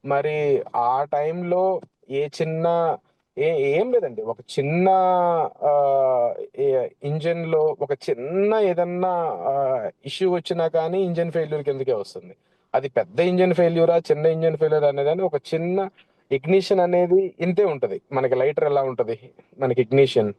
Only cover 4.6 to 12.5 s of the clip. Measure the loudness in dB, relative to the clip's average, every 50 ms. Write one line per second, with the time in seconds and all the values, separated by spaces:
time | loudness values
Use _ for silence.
4.6 | -2 0 0 2 4 4 4 4 4 2 2 2 2 2 0 0 -2 -4 -6 -4
5.6 | -2 0 2 2 2 2 2 2 2 2 2 2 0 0 -2 -6 -10 -12 _ -2
6.6 | 0 0 2 0 -2 -4 -8 _ -8 -6 -6 -2 -2 -2 -4 -4 -2 -2 0 2
7.6 | 2 0 0 -2 -4 -4 -4 -6 -4 -6 -6 -4 -4 -4 -2 0 0 2 2 2
8.6 | 2 2 2 0 -2 -2 -2 -2 -2 0 0 -2 -2 -4 -4 -4 -4 -2 -2 0
9.6 | 0 0 -2 -2 -4 -6 -10 _ _ -14 -6 -2 0 0 0 -2 -4 -4 -4 -2
10.6 | -2 0 0 0 -2 0 -2 -2 -2 -2 0 -2 -2 -2 -2 -4 -2 -2 -4 -4
11.6 | -2 -4 -4 -2 -2 -2 -2 -2 -4 -8 -12 -18 -18 -18 -20 _ _ _